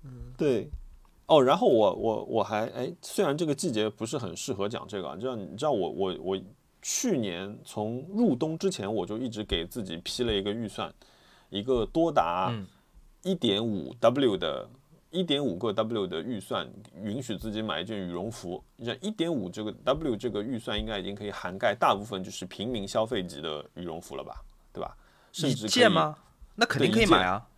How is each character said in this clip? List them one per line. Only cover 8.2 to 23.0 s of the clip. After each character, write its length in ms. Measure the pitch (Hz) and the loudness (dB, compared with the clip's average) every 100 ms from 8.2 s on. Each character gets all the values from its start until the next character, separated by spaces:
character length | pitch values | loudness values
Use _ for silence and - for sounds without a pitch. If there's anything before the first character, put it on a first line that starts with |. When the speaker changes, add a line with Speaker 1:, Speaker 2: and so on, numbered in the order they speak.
| 233 | 4
Speaker 2:
冬 220 | 123 160 160 | 4 0 0
之 140 | 190 | -2
前， 220 | 180 98 | -2 -2
我 120 | 110 | -2
就 140 | 90 107 | -2 -2
一 100 | 127 | -4
直 160 | 110 | -6
给 220 | 107 92 85 | -2 -2 -2
自 160 | - | -6
己 160 | 95 82 | -8 -8
批 260 | - - | -8 -2
了 80 | 120 | 0
一 100 | 104 | 2
个 80 | 98 | 0
预 160 | 107 110 | -2 -4
算， 240 | - 87 - - _ - - _ | -6 -8 -10 -20 _ -20 -20 _
一 120 | 98 | -6
个 220 | 113 127 | 2 2
多 260 | 107 165 165 | 2 2 4
达 380 | 143 82 87 95 | 4 4 4 0
Speaker 1:
嗯。 160 | 113 95 _ _ - - _ | -2 -8 _ _ -20 -20 _
Speaker 2:
一 120 | 175 | -4
点 280 | 185 117 98 | 0 2 2
五 320 | 117 101 67 120 | 2 -2 -4 4
W 380 | 113 123 127 196 | 4 6 2 2
的， 280 | 85 69 50 - _ - _ | -2 -4 -8 -16 _ -20 _
一 120 | 175 | -4
点 220 | 180 143 | 0 2
五 100 | 139 87 | 0 0
个 140 | 113 | -2
W 360 | 101 110 113 95 | 0 0 0 0
的 160 | 82 | -2
预 180 | 87 117 | -4 -6
算， 260 | - 110 71 - 104 | -4 -4 -4 -10 -20
允 280 | 80 104 113 | -10 -6 -6
许 140 | 127 101 | -6 -6
自 140 | 110 | -6
己 100 | 107 | -4
买 220 | 110 76 | -2 -4
一 20 | |
件 140 | 92 107 | -4 -6
羽 120 | 90 | -4
绒 220 | 87 101 | -4 -6
服。 320 | 110 90 87 - _ | -8 -8 -10 -10 _
你 100 | 117 | -6
像 100 | 113 | -6
一 80 | 196 | -6
点 220 | 220 165 | -2 0
五 180 | 156 92 | 0 -4
这 120 | 87 | -6
个 80 | 107 98 | -8 -4
W 320 | - 139 160 107 | 0 0 2 -2
这 140 | 120 | -2
个 120 | 104 | -2
预 160 | 110 123 | -4 -4
算， 220 | 117 107 | -4 -4
应 60 | 107 | -2
该 120 | 104 | -4
已 40 | |
经 120 | 92 | -4
可 120 | 101 104 | -6 -8
以 40 | |
涵 280 | 98 90 92 | -6 -8 0
盖 160 | 117 | 0
大 200 | 101 160 | 2 2
部 80 | 104 | 2
分 220 | 104 98 | 0 -6
就 60 | 92 | -6
是 160 | - 92 | -8 -12
平 240 | - 120 | -6 -4
民 180 | 123 98 | -4 -2
消 160 | 117 | 0